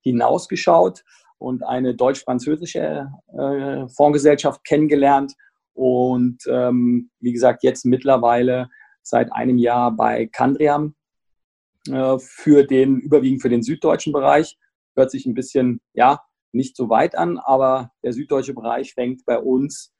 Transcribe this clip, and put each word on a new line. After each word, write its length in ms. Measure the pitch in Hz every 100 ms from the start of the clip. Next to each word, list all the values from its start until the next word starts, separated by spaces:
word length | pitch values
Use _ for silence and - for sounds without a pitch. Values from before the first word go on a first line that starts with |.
hinausgeschaut 1040 | - 120 120 151 - 185 - 165 180 180 _ _ _ _
und 260 | 127 127
eine 320 | - 123 127
deutsch-französische, 1160 | 117 127 131 - 127 123 151 175 - 156 151 139 139 _ -
äh, 500 | 139 139 139 139 131
Fondsgesellschaft 760 | - 147 147 143 143 147 -
kennengelernt 720 | - 151 151 147 139 139 139 - _ _ _
und, 640 | - 131 123 127 127 123 123 -
ähm, 640 | 127 123 123 120 120 120 _
wie 140 | 120
gesagt, 300 | 120 123 120
jetzt 200 | 131 131
mittlerweile 880 | 123 127 135 131 117 120 123 127 127 _ _ _
seit 280 | - 120 120
einem 280 | 113 123 123
Jahr 360 | 120 120 123
bei 320 | 110 113 117 113
Candriam, 680 | - 131 139 151 147 151 - _ _ _ _ _ _ _ _ -
äh, 300 | 131 131 131
für 460 | - - - 147
den, 340 | 139 131 135 135
überwiegend 420 | 147 147 131 131
für 80 | 120
den 140 | 120
süddeutschen 500 | 113 160 156 160 -
Bereich. 460 | 147 135 147 160 _ _ _ _ -
Hört 160 | 131
sich 120 | 135
ein 100 | 131
bisschen, 460 | 113 131 135 127 120 _
ja, 280 | - 123 143 _ _ _
nicht 240 | 117 131 -
so 120 | 120
weit 280 | 113 165 170
an, 220 | 170 175
aber 540 | - 135 131 131 123 _
der 100 | 123
süddeutsche 420 | 120 151 139 131
Bereich 400 | 123 113 120 135
fängt 300 | - 123 127
bei 140 | - 117
uns 540 | - 131 143 - - _